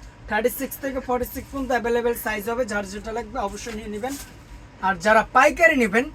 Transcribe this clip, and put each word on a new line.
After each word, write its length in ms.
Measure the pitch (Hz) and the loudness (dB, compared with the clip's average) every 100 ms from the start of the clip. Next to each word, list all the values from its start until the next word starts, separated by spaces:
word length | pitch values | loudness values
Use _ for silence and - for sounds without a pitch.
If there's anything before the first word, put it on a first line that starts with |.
| - - - | -20 -18 -4
থার্টি 220 | 220 240 - | 0 0 0
সিক্স 160 | 262 - | -6 -6
থেকে 160 | 269 254 254 | -6 -6 -2
ফর্টি 200 | 247 247 | -2 -2
সিক্স 140 | 262 - | -6 -10
পর্যন্ত 180 | 277 254 240 | -8 -2 0
অ্যাভেলেবেল 400 | 226 233 233 233 226 | 2 0 0 -2 -4
সাইজ 180 | 208 202 | -4 -4
হবে, 120 | 233 233 | -2 -2
যার 140 | 208 190 | -4 -6
যেটা 180 | 202 226 226 | -10 -8 -8
লাগবে 200 | 220 247 202 | -6 -6 -6
অবশ্যই 280 | 208 240 214 | -6 -10 -10
নিয়ে 120 | 220 208 | -8 -6
নেবেন। 180 | 254 277 - - - - - - 190 | -6 -8 -12 -18 -20 -20 -20 -4 -2
আর 60 | 180 202 | 0 4
যারা 160 | 220 202 254 | 4 6 6
পাইকারি 420 | 294 269 330 285 | 6 6 6 6
নেবেন 220 | 226 220 302 | 4 2 0